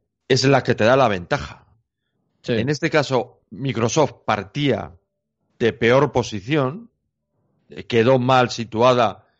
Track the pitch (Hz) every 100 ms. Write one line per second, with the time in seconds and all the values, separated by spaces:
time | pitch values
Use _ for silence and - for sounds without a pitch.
0 | _ _ - 127 131 135 - 113 110 135
1 | 123 95 87 143 - - _ _ _ _
2 | _ _ _ _ - 117 123 151 165 156
3 | 135 127 - _ _ 92 135 113 117 160
4 | 139 - - 104 95 143 143 101 85 -
5 | _ _ _ _ _ - 113 - 117 131
6 | 143 127 110 104 104 151 131 180 233 _
7 | _ _ _ _ _ _ _ - - 120
8 | 113 131 123 131 123 - 117 107 127 123
9 | 107 90 _